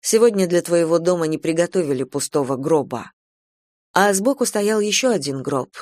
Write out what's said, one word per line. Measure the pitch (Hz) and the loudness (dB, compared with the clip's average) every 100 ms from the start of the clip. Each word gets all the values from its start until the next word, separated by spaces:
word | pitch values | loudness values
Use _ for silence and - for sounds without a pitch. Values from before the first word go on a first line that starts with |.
Сегодня | - 220 233 208 180 | 0 2 2 2 0
для | 175 | 0
твоего | 170 170 165 165 | 4 2 4 2
дома | 165 180 160 | 2 0 -2
не | 156 | -4
приготовили | 160 165 170 190 160 131 | -2 0 0 0 -2 -2
пустого | 131 143 139 151 131 131 | -4 -6 -4 -2 -2 -4
гроба. | 143 160 135 120 - _ _ _ _ _ _ _ _ | 0 0 0 -8 -12 _ _ _ _ _ _ _ _
А | - 202 | 2 2
сбоку | 190 214 277 | 2 0 -2
стоял | 240 220 202 220 | -2 -2 -2 0
ещё | 208 202 254 | 0 0 0
один | 208 143 135 | 0 -2 -8
гроб, | 131 143 127 - | -4 -4 -6 -12